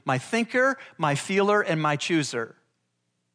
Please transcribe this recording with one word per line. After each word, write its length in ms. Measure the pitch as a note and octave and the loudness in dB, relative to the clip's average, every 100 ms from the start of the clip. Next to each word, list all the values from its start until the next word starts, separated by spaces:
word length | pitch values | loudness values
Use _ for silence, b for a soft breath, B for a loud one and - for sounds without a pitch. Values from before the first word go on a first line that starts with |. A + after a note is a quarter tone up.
my 140 | - C3 | -4 -2
thinker, 600 | - A3+ A3+ B3+ C4 C4 B - | -2 -2 0 2 0 0 B -4
my 200 | D#3 E3+ | -2 0
feeler, 440 | - F#3+ G3+ G#3 | 0 2 4 2
and 220 | G3 D#3+ | 2 0
my 140 | D3+ D3 | 0 -2
chooser. 580 | - E3 C3+ A#2+ A2+ - _ _ _ _ _ _ _ | 0 0 0 -4 -8 -12 _ _ _ _ _ _ _